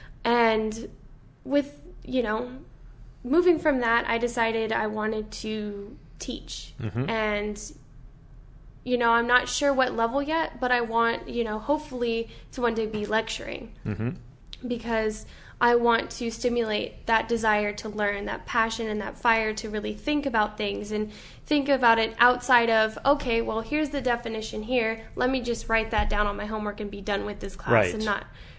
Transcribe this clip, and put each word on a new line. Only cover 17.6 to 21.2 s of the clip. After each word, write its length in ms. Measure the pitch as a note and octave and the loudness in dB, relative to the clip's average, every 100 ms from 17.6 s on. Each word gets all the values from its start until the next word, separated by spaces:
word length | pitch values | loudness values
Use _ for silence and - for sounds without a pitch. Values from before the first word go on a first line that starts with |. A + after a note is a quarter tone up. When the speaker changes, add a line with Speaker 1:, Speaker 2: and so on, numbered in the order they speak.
| G#3 | 0
Speaker 1:
to 140 | G#3 A3 | -4 -6
learn, 360 | G#3 G#3 G3+ G#3 | -2 -2 -2 -4
that 200 | A3 - | -8 -4
passion 420 | A#3 A3+ A#3 A3 | 0 0 -2 -4
and 120 | G#3+ | -4
that 180 | G3+ - | -6 -2
fire 340 | A#3+ A3+ A3 | 2 2 2
to 140 | G#3+ A3 | -4 -6
really 220 | G#3+ G#3+ | -4 -6
think 320 | G#3 D4+ D4 C#4+ | -4 0 0 2
about 300 | A3+ G#3+ G#3+ | 2 0 0
things 340 | G3+ G3+ G#3 | -4 -4 -4
and 200 | G#3+ G#3+ - | -4 -4 -8